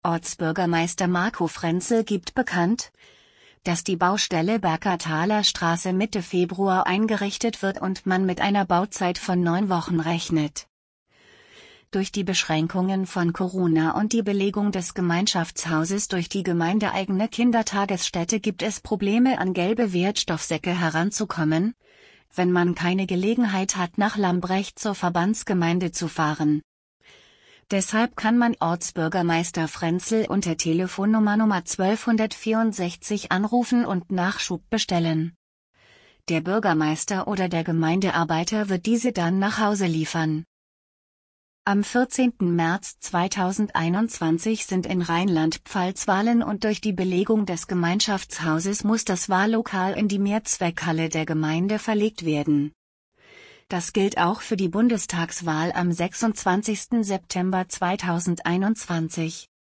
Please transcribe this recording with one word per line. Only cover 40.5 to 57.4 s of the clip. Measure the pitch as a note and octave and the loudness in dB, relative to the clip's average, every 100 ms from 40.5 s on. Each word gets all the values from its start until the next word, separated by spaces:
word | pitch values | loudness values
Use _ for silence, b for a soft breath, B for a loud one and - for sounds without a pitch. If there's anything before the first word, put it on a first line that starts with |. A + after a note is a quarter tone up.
| _ _ _ _ _ _ _ _ _ _ _ - | _ _ _ _ _ _ _ _ _ _ _ 0
Am | G3+ | 0
vierzehnten | G#3 B3 B3+ - B3+ - F3+ E3+ | 2 0 0 2 0 2 0 2
März | E3 F#3+ - - | 2 0 -6 -10
zweitausendeinundzwanzig | - F3 F#3 G3+ F#3 G3 G#3 - E3 F#3 A3+ - E3 E3+ A3 A3 - | -4 -2 -2 0 -2 0 0 0 0 0 0 0 0 0 0 -2 -2
sind | F#3 E3+ | -2 0
in | F#3 | -2
Rheinland-Pfalz | E3+ E3+ G3 E3 D#3+ D#3+ - G3+ F3+ F#3+ - | 0 0 2 2 0 -2 -6 -2 -2 -2 0
Wahlen | F#3+ A3 A#3 | 2 4 2
und | - G#3 | 0 -2
durch | G#3+ G#3+ | -2 -2
die | G#3+ | -2
Belegung | F3+ F#3 F3+ G#3 A3 G3 | -2 0 0 2 2 2
des | E3+ - | -4 -2
Gemeinschaftshauses | F3+ E3+ F#3+ - G3 - - D#3+ D#3 F#3 G#3 G#3 | 0 0 0 0 -2 -4 -6 -2 0 0 -2 0
muss | A3 | 0
das | - - - | 0 -2 0
Wahllokal | F#3+ G#3 A3+ A3+ F#3+ F#3 G3 | 2 2 0 0 -2 -2 0
in | G#3 | 0
die | G3 | 2
Mehrzweckhalle | G3+ G#3+ - - F3 E3+ E3 D#3+ D#3+ | 0 0 -2 -2 -2 -2 -2 0 0
der | D#3+ D#3+ | -2 -2
Gemeinde | D#3 D#3 D#3+ F#3+ G#3+ | 0 0 0 0 0
verlegt | - G#3 G#3+ G#3+ | 0 2 0 0
werden. | E3 D3+ D3 D3 D3 _ _ _ _ B B B B B B | -2 0 2 2 2 _ _ _ _ B B B B B B
Das | F3+ - | -4 -2
gilt | A3 G3 - | 2 2 2
auch | F3 A3 | 0 0
für | - G#3 | -4 -2
die | F#3 | 0
Bundestagswahl | F#3+ A#3+ A3 - F3 E3+ - E3+ D#3 E3+ | 2 2 2 -2 -2 -4 -4 -2 -2 0
am | - F3 | 0 0
sechsundzwanzigsten | E3+ F3 - A3+ G#3 G3 F#3 G#3+ G#3 - A#3+ | 0 -2 0 -2 0 0 0 0 -4 0 0
September | G3+ F#3+ - F#3 | 0 -2 -4 -2